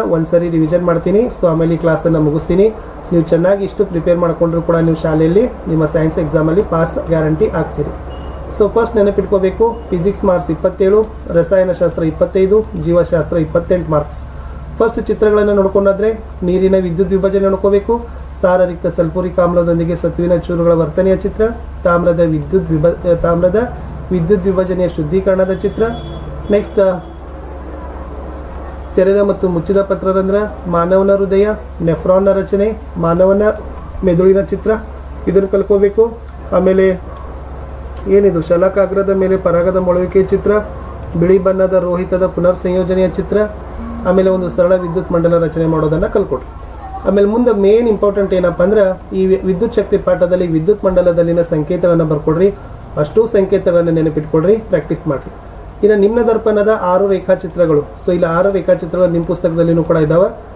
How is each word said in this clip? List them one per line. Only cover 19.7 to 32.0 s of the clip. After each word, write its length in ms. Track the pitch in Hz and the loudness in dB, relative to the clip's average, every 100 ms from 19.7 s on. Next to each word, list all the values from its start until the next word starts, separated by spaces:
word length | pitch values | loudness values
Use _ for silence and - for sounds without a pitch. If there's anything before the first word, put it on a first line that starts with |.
| 170 165 170 | 0 0 -2
ಸತುವಿನ 400 | 170 165 175 175 | -4 -2 0 0
ಚೂರುಗಳ 360 | 170 170 170 | 0 0 2
ವರ್ತನೆಯ 440 | 165 151 190 190 185 | 2 0 0 2 0
ಚಿತ್ರ, 260 | 196 196 220 233 - - | -2 -2 -2 -2 -12 -4
ತಾಮ್ರದ 360 | 175 175 175 170 | 0 2 2 2
ವಿದ್ಯುತ್ 500 | 170 156 143 185 165 | 2 0 0 -2 0
ವಿಭ-, 520 | 160 165 165 180 165 | 2 2 0 0 0
ತಾಮ್ರದ 500 | 170 170 180 208 247 - - - - | 2 2 2 2 0 -6 -12 -12 -4
ವಿದ್ಯುತ್ 340 | 180 165 202 | -2 2 2
ವಿಭಜನೆಯ 440 | 196 185 185 180 180 | 2 0 0 0 -2
ಶುದ್ಧೀಕರಣದ 640 | - 151 190 190 190 190 | -2 -2 0 2 2 0
ಚಿತ್ರ, 300 | 185 202 180 226 233 - - - - - | 0 -2 -2 -2 -2 -10 -12 -12 -12 -2
ನೆಕ್ಸ್ಟ್ 520 | 202 202 214 190 180 - - - - - - - - - - - - - - - - - - - - | -2 0 0 0 0 -8 -16 -16 -14 -14 -14 -14 -12 -12 -12 -12 -12 -12 -12 -12 -12 -12 -12 -6 0
ತೆರೆದ 240 | 185 202 | 2 2
ಮತ್ತು 280 | 202 - 190 | 2 0 -2
ಮುಚ್ಚಿದ 320 | 170 160 196 | -2 0 0
ಪತ್ರರಂಧ್ರ, 560 | 196 185 185 190 190 202 208 - 180 | 0 -2 0 0 0 0 -2 -6 -4
ಮಾನವನ 480 | 170 175 190 196 | -2 2 2 4
ಹೃದಯ, 340 | 196 190 190 208 214 - - | 2 2 2 0 -2 -10 -4
ನೆಫ್ರಾನ್ನ 500 | 170 160 | -2 0